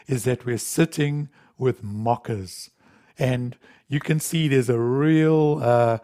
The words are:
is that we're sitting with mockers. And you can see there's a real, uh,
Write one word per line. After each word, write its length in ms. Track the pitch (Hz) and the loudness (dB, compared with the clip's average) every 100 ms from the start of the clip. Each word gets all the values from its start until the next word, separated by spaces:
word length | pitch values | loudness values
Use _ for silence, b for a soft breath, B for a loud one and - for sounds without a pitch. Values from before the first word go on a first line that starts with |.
| - | -6
is 180 | 131 127 | -4 -2
that 200 | 123 123 | -4 -4
we're 120 | 117 | -6
sitting 720 | - - 165 - 147 147 147 b b - | -2 0 0 0 -2 -4 -8 b b -4
with 260 | 127 117 | -4 -2
mockers. 840 | 104 104 113 117 - 107 92 - - b b b b - | -6 -4 -2 -2 -4 -8 -8 -16 -20 b b b b -4
And 380 | 131 127 123 - b b - | -2 -2 -6 -12 b b -6
you 120 | 139 | -4
can 200 | - 156 | -2 -2
see 280 | - 165 151 | -2 0 2
there's 220 | 135 120 | 2 2
a 100 | 117 | 0
real, 800 | 120 131 156 156 156 156 151 151 | 0 2 2 4 4 4 2 2
uh, 340 | 120 120 117 113 | 2 4 4 0